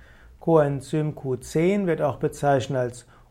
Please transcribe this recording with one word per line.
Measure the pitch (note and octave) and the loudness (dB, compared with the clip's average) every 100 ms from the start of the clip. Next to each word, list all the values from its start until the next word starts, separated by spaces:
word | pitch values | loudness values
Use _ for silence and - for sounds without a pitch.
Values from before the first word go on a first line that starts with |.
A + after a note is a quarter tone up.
| - - - - | -20 -20 -20 -6
Coenzym | - D#3+ C#3+ C#3 C3 D#3 D3+ | 2 4 4 0 -2 -2 -2
Q | C#3+ C3+ B2+ | -4 -6 -6
zehn | - D#3 F3 G3+ F#3+ | -4 0 2 2 0
wird | D#3 | 0
auch | D3+ A#2 | -2 -2
bezeichnet | D3+ - C#3+ C#3 A2+ C3+ | -4 0 2 2 0 -2
als | B2 - - - - | -4 -6 -18 -20 -20